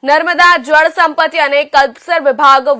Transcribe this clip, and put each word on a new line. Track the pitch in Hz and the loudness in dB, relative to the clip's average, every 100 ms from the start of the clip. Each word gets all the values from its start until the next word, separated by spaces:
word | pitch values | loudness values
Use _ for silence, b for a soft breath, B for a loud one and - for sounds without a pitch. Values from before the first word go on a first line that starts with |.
નર્મદા | 262 302 339 339 349 349 | 0 0 0 0 2 2
જળ | 247 302 320 | 0 0 0
સંપત્તિ | 320 330 311 320 330 | 0 -2 0 -4 -2
અને | 285 285 | -2 -2
કલ્પસર | 294 277 277 226 - 339 | 0 0 0 -4 -6 -4
વિભાગ | 285 240 285 269 262 277 | -2 0 2 2 0 -4